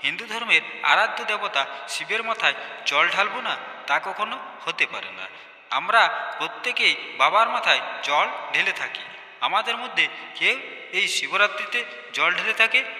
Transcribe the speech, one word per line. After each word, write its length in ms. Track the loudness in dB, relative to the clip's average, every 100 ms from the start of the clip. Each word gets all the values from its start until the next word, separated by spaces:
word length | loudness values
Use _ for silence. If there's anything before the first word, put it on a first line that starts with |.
হিন্দু 220 | -2 -4 -6
ধর্মের 360 | -6 2 2 2 -4
আরাধ্য 400 | 4 6 4 0
দেবতা 420 | -2 -2 0 0 0 -4 -8
শিবের 360 | -8 -2 -2
মাথায় 300 | -2 2 2 0 -8 -6 0
জল 240 | 4 4
ঢালবো 320 | 4 2 0
না, 160 | -4 -4 -6 -12 0
তা 120 | 0
কখনো 400 | 0 -4 -4 -4 -10 -10 -6
হতে 200 | -2 -2
পারে 260 | -2 -10
না। 160 | -10 -12 -14 -20 -20 -4
আমরা 640 | -4 4 4 4 2 -6 -6
প্রত্যেকেই 580 | -6 -4 -4 2 2 2 -4 4
বাবার 320 | 4 6 4
মাথায় 300 | 2 4 2 2 -6
জল 240 | 0 2 2 -2 -4
ঢেলে 180 | 0 0
থাকি। 300 | -2 -6 -8 -12 -16 -18 -4
আমাদের 360 | 0 0 0 -4
মধ্যে 300 | -4 0 0 0 -14 0
কেউ 240 | 2 2 -4 -14 -4
এই 160 | -2 0
শিবরাত্রিতে 760 | -2 0 2 2 2 -4 -4 -4 -10 -8
জল 220 | 0 2 2
ঢেলে 180 | -2
থাকে 300 | 2 4 2 -2